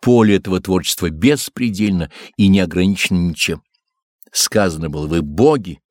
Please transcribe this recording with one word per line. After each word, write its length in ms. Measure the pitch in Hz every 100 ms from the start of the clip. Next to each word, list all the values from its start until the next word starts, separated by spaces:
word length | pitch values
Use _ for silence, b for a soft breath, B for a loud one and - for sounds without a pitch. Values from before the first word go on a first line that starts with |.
Поле 340 | - 120 110 98
этого 260 | 98 92
творчества 480 | - 92 85 - 87
беспредельно 1000 | 80 110 143 - - 123 98 104 92 78 B B B
и 100 | 101
не 120 | 98
ограничено 580 | 90 85 92 98 - 92
ничем. 460 | 87 80 - 82 _ _ _ _ _ _ _
Сказано 580 | - - 107 98 78 80
было: 180 | 73 76
«Вы 140 | 82
боги». 560 | 73 76 131 151 90 85 _